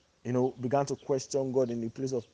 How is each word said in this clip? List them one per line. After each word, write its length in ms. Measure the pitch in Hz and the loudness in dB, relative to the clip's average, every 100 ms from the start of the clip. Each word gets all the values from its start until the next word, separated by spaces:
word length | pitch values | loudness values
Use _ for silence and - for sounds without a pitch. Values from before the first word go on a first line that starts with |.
| _ _ | _ _
you 80 | 117 | -2
know, 220 | 127 131 127 | 2 2 0
began 280 | 123 139 143 | 0 0 0
to 80 | 131 | -4
question 560 | - 135 - 139 135 | 0 -2 0 -2 2
God 180 | 131 120 | 2 2
in 120 | 117 | 0
the 80 | 113 | -4
place 240 | 135 131 | -6 -4
of 120 | 123 - | -4 -6